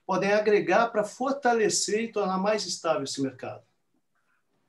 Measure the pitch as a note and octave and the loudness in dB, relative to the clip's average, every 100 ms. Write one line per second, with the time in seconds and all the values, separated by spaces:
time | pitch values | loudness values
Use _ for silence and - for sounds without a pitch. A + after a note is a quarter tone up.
0 | - F#3+ G3 G#3 G#3+ G3+ D#3 G3 A#3 G#3+ | -4 -2 2 2 4 2 4 2 4 0
1 | G#3 - C4 C#4 A#3+ A#3 G3 - - G#3 | -2 -4 -4 0 2 2 2 0 0 -2
2 | A3+ G#3 F#3+ F#3 G3+ G#3+ F#3 - E3+ D3 | -2 -2 -2 0 0 0 -4 -4 -2 0
3 | C3+ - C3+ - A2+ - - _ _ _ | -2 -4 -6 -6 -12 -12 -18 _ _ _
4 | _ _ _ _ _ _ | _ _ _ _ _ _